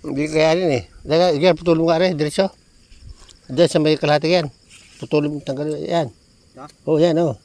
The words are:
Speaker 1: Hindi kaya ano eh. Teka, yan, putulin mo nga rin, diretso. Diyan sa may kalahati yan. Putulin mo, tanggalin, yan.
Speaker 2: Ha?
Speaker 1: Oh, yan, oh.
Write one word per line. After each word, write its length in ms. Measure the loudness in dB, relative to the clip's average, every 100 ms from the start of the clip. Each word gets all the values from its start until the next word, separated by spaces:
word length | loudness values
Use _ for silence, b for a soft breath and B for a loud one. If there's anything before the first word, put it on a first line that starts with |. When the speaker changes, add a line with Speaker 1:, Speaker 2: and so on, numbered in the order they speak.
| -8
Speaker 1:
Hindi 160 | -6 -2
kaya 320 | 2 2 2
ano 80 | 0
eh. 100 | -2 -4 -18 -2
Teka, 320 | 0 2 2
yan, 160 | 2
putulin 320 | 2 0 2 2
mo 80 |
nga 80 | 2
rin, 160 | 0 0
diretso. 320 | -4 -2 -4 -4 _ _ _ -20 -20 -20 -20 -20 -8
Diyan 240 | 2 2
sa 80 | 4
may 160 | 0
kalahati 400 | 0 2 0 2
yan. 160 | 0 -2 _ _ -20 -20 -16
Putulin 320 | -4 -2 -2
mo, 80 | -6 -8
tanggalin, 400 | -8 -6 -6 -4
yan. 220 | -4 -4 -10 _ _ _ -20
Speaker 2:
Ha? 80 | -20 _ -2
Speaker 1:
Oh, 80 | 2
yan, 160 | 2 2
oh. 160 | 0 -4